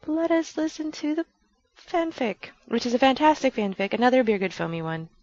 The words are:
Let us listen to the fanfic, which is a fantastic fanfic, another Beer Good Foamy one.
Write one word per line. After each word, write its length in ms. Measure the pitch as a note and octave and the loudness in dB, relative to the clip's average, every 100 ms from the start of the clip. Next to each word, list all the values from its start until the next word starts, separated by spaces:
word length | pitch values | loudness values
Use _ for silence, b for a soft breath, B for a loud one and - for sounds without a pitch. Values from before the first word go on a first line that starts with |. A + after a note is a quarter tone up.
| - | -4
Let 240 | D#4 E4 | -2 2
us 240 | E4 D#4+ - | 0 0 -4
listen 380 | D#4+ - D#4 | -4 -4 -10
to 200 | D4+ D4 | -6 -4
the 120 | D#4 E4 _ _ _ _ _ | -2 -4 _ _ _ _ _
fanfic, 760 | - F4+ E4 E4 A#3+ F#3+ - - - | -6 -2 -2 -2 -4 -4 -12 -20 -4
which 180 | F3+ A#3+ | -2 0
is 80 | |
a 60 | A#3+ | 2
fantastic 540 | C4+ C4 D4+ D4+ C4+ | 4 4 4 4 2
fanfic, 400 | - G#3 F#3+ G3 | 0 -4 -2 -2
another 300 | G#3+ A#3+ B3+ | 2 4 4
Beer 140 | A#3 G#3 | 4 2
Good 160 | F#3 | 0
Foamy 280 | E3+ E3+ E3 | -4 -6 -4
one. 280 | D#3+ D#3+ D#3+ _ | -6 -6 -8 _